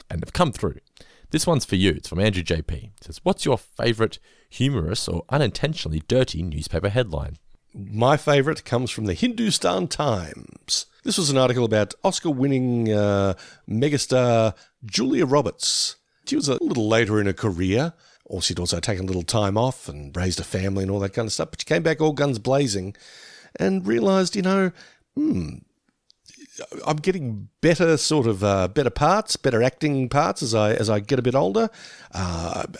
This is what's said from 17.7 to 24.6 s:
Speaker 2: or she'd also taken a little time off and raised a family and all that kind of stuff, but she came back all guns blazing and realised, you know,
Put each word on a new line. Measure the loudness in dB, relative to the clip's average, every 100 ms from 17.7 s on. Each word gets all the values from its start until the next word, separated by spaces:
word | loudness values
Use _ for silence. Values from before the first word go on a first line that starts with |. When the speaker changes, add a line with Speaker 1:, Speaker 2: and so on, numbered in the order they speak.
| 2 0 -6 _ _
Speaker 2:
or | -10 -4
she'd | -4 -2
also | -2 -2
taken | -2 -4
a | -2
little | -2
time | 0 0 2 2
off | 0 -2 -12
and | -14 -10 -4
raised | -2 -2
a |
family | -4 -4 -2 -2
and | -2
all | -2
that | -2
kind | -4 -4
of |
stuff, | -4 -6
but | -8
she | -2
came | 0
back | 0 2
all | 0
guns | 2 0 0
blazing | 0 2 2 -2 -6 -10 -20 -20 -20 -20 -18 -4
and | 0 0 0
realised, | 2 4 2 2 0
you |
know, | 2 2